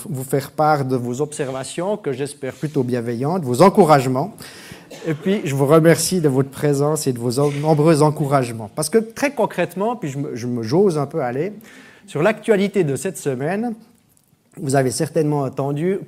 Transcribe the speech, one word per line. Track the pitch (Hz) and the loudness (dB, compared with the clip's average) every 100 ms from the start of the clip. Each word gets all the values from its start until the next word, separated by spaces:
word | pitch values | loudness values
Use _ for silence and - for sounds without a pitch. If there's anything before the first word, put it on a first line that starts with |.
| 107 | -6
vous | 131 | -8
faire | 131 143 - | -2 -4 -4
part | - 151 147 131 | 0 2 2 0
de | 127 | -2
vos | 120 123 | -2 -4
observations, | 147 - 135 135 131 - 185 208 | -4 -4 -6 -6 -8 -6 -4 -4
que | 147 | -4
j'espère | 127 139 - 131 | -6 -6 -8 -12
plutôt | 120 151 147 | -8 -6 -2
bienveillantes, | 123 123 117 117 135 185 | -2 -2 -4 -4 -2 -2
vos | 127 123 | 0 6
encouragements. | 190 214 156 143 131 131 190 - - - - - - - 165 | 6 6 6 6 4 -2 -4 -8 -20 -20 -20 -20 -20 -12 -6
Et | 151 | -4
puis, | 190 202 147 | 0 0 0
je | 135 | 0
vous | 139 | 6
remercie | 160 160 156 - 185 | 6 6 4 2 0
de | 151 | 2
votre | 131 135 | 2 0
présence | - 147 139 147 151 139 | -2 0 2 0 0 -2
et | |
de | 123 | -2
vos | 120 120 | -2 0
en-, | 147 | 0
nombreux | 143 151 151 156 151 | 0 2 4 6 6
encouragements. | 151 151 139 139 120 113 104 - | 4 2 0 0 0 -6 -10 -6
Parce | 156 | 0
que | 220 | 0
très | 220 - 277 | -2 -4 -4
concrètement, | 277 196 - 170 185 220 226 | -2 -2 -2 -4 -2 -4 -4
puis | 151 | -6
je | 139 | -6
me, | 127 123 | -8 -6
je | 123 | -6
me, | 120 | -6
j'ose | 110 165 202 151 | 0 2 2 2
un | 139 | -4
peu | 165 | -4
aller, | 123 127 185 214 - - - - - | -4 -4 -6 -8 -20 -20 -20 -20 -10
sur | 143 | 0
l'actualité | 190 220 - 202 202 202 | 0 0 2 2 2 0
de | 151 135 | 0 -2
cette | 190 147 | -4 -6
semaine, | 147 127 147 202 240 214 - _ _ _ _ _ _ - | -4 -4 -2 -4 -4 -8 -16 _ _ _ _ _ _ -10
vous | 135 139 | 0 2
avez | 127 | 2
certainement | 113 156 170 151 147 | 0 -2 0 0 0
entendu, | 131 - 139 143 175 202 | -2 -4 -4 -2 -2 -4